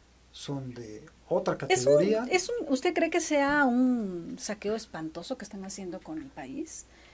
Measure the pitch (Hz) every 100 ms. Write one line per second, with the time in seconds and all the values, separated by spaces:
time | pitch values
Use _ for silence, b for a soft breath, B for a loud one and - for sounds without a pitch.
0 | _ _ _ - - 139 131 117 110 107
1 | - - - 175 185 165 - 370 - 147
2 | 196 220 247 359 - 480 320 262 359 349
3 | 330 349 330 294 277 294 277 240 254 247
4 | 202 175 170 - - 208 202 220 - 165
5 | 160 170 170 254 202 196 190 196 190 175
6 | - 156 269 - - 269 - - - b
7 | b